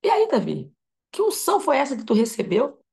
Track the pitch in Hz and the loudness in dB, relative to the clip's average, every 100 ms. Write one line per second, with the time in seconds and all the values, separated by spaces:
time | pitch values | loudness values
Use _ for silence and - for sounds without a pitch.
0 | 403 415 440 254 156 - - _ _ _ | 2 2 2 2 0 -8 -10 _ _ _
1 | _ - 427 - - 403 - 269 277 247 | _ -2 -2 0 0 0 2 0 0 -4
2 | - 214 226 - - 190 277 - _ | 0 2 2 -2 -2 0 0 -4 _